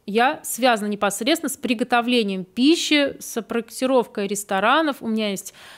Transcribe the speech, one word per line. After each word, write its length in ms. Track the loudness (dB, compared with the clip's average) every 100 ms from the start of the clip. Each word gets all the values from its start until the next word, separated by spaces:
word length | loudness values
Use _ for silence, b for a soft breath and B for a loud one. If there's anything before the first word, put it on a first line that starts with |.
я 360 | -4 2 2 0
связана 460 | -8 0 2 2 0
непосредственно 600 | -2 -2 0 0 0 -2
с 80 | -6
приготовлением 880 | -4 -2 0 0 2 2 0 -2
пищи, 720 | -6 2 4 4 2 2 2 -4
с 220 | -10 -8
проектировкой 840 | -6 -8 -8 -4 2 2 0 -4 -4
ресторанов, 720 | -6 -4 0 2 2 2 -2
у 60 | -4
меня 240 | -2 -2
есть, 240 | -6 -10 B B